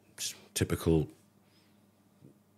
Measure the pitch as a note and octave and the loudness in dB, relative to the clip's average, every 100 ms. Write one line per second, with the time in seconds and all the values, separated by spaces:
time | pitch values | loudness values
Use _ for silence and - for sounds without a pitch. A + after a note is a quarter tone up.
0 | _ - - - - - - E2 E2+ D#2+ | _ -12 -10 -10 -10 -4 -2 0 2 2
1 | C#2+ - _ _ _ _ _ _ _ _ | 0 -10 _ _ _ _ _ _ _ _
2 | _ _ - _ _ | _ _ -20 _ _